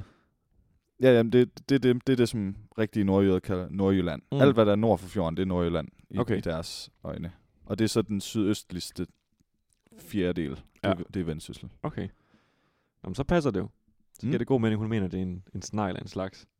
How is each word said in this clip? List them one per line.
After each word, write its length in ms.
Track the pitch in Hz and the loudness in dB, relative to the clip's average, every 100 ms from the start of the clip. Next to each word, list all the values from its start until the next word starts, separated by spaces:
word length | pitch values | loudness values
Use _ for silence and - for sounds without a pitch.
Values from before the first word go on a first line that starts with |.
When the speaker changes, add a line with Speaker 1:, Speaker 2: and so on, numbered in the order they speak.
| 101 _ _ _ _ _ _ _ _ _ | -4 _ _ _ _ _ _ _ _ _
Speaker 1:
Ja, 100 | 131 | 6
jamen, 180 | 120 117 | 6 6
det, 380 | 123 123 - - | 4 4 0 0
det, 140 | 139 | 2
det, 240 | 127 123 131 | 4 2 2
det 60 | |
er 40 | 127 | 2
det, 120 | 117 | 2
som 260 | 117 98 101 - - | 0 -4 -6 -14 -4
rigtige 260 | 110 110 | -4 0
nordjyder 360 | 98 95 98 92 | 2 4 4 2
kalder 280 | - 92 92 | 0 -6 -6
Nordjylland. 520 | 92 98 98 87 73 - | 0 2 2 0 -4 -6
Speaker 2:
Mm. 60 | 139 | 4
Speaker 1:
Alt, 120 | 139 | 4
hvad 120 | 117 107 | 6 4
der 60 | |
er 40 | 104 | 4
nord 240 | 113 92 | 2 0
for 80 | 92 | -2
fjorden, 300 | 101 82 82 | -4 -4 -2
det 40 | |
er 40 | 95 | -2
Nordjylland 400 | 90 85 85 73 - _ | 0 0 -2 -6 -14 _
i, 80 | - | -6
Speaker 2:
Okay. 200 | 117 107 | -4 -4
Speaker 1:
i 40 | |
deres 480 | 90 80 87 - - _ | -4 -8 -8 -14 -16 _
øjne. 280 | - 73 82 - _ _ - | -12 -10 -12 -14 _ _ -10
Og 140 | 101 | -2
det 60 | 110 | 0
er 40 | |
så 120 | 120 | 0
den 200 | 101 104 | -2 -4
sydøstligste 840 | - 113 101 104 - 87 - - 90 _ _ _ _ _ _ _ _ - | -4 -2 0 -2 -4 -10 -10 -10 -12 _ _ _ _ _ _ _ _ -20
fjerdedel. 640 | - 104 90 87 78 67 - _ | -8 -2 -2 0 -4 -6 -14 _
Speaker 2:
Ja. 100 | 98 | -4
Speaker 1:
Det, 120 | 90 87 | -4 -4
det 60 | 98 | -6
er 40 | |
Vendsyssel. 460 | 82 80 - - - - | -6 -6 -10 -14 -16 -12
Speaker 2:
Okay. 240 | - - 92 - _ _ _ _ _ _ _ _ | -12 -8 -10 -12 _ _ _ _ _ _ _ _
Nå, 60 | 92 | -14
men 60 | 92 | -8
så 80 | |
passer 280 | 139 175 143 | 0 2 2
det 80 | 98 | -2
jo. 80 | 90 - _ _ _ | -4 -12 _ _ _
Så 60 | _ 117 | _ -4
Speaker 1:
Mm. 40 | |
Speaker 2:
giver 80 | 123 | -2
det 100 | 120 | 0
god 140 | 135 | 2
mening, 180 | 113 107 | 2 0
hun 100 | 110 | -2
mener, 180 | 113 92 | -2 -2
det 100 | 92 | -2
er 40 | |
en, 200 | 92 90 - - | -4 -6 -12 -12
en 60 | |
snegl 340 | - 104 101 - | -8 -4 -4 -4
af 40 | |
en 60 | 101 | -8
slags. 400 | - 95 - - _ | -8 -8 -10 -20 _